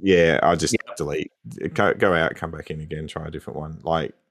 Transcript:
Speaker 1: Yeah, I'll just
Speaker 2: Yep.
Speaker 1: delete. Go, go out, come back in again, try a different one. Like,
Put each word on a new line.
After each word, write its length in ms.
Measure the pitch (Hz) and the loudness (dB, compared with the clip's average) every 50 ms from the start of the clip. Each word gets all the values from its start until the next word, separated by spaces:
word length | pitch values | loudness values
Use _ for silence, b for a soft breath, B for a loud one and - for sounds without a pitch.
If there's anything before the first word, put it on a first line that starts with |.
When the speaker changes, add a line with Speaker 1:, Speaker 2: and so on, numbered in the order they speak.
Speaker 1:
Yeah, 360 | 87 95 92 85 85 82 78 - | 2 4 6 6 6 6 4 4
I'll 140 | - 80 87 | 4 4 4
just 180 | 80 80 - - - - | 2 2 0 0 -2 -4
Speaker 2:
Yep. 100 | - - | -6 -8
Speaker 1:
delete. 360 | - 78 73 71 78 - - _ _ - 82 - - - 82 - | -6 -6 -4 -4 -6 -6 -8 _ _ -16 -14 -10 -8 -8 -4 0
Go, 200 | - 101 92 - | 2 2 2 2
go 180 | - - 98 87 | 2 2 4 4
out, 220 | 82 80 - - | 4 2 0 -2
come 140 | - 85 82 | -4 -8 -8
back 180 | 80 76 - - | -8 -10 -10 -10
in 100 | 78 78 | -10 -10
again, 280 | 78 80 78 78 78 76 | -10 -8 -8 -8 -8 -8
try 180 | - - 78 | -10 -10 -10
a 40 | 80 | -10
different 280 | 76 71 - - - 71 | -12 -12 -12 -12 -10 -10
one. 220 | 78 78 80 - | -10 -10 -10 -6
Like, 320 | - 80 82 82 73 - - _ _ _ | -2 0 0 0 0 -2 -8 _ _ _